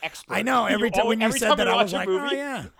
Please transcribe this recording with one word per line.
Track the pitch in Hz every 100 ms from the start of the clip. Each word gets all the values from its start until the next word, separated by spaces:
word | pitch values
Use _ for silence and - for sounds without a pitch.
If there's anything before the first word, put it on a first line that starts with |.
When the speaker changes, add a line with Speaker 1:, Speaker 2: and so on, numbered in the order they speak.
Speaker 1:
expert. | 160 - - 190
Speaker 2:
I |
know, | 226 254 220
Speaker 1:
You | 208
Speaker 2:
every | 233
ti-, | 185
Speaker 1:
al-, | 226
Speaker 2:
when | 220
you | 220
Speaker 1:
every | -
Speaker 2:
said | 220
Speaker 1:
time | -
Speaker 2:
that, | 196
Speaker 1:
we |
Speaker 2:
I | -
Speaker 1:
watch | 202
Speaker 2:
was |
Speaker 1:
a | 185
Speaker 2:
like, | 190
Speaker 1:
movie | 185 277
Speaker 2:
"Oh, |
yeah." | 277 285 247 110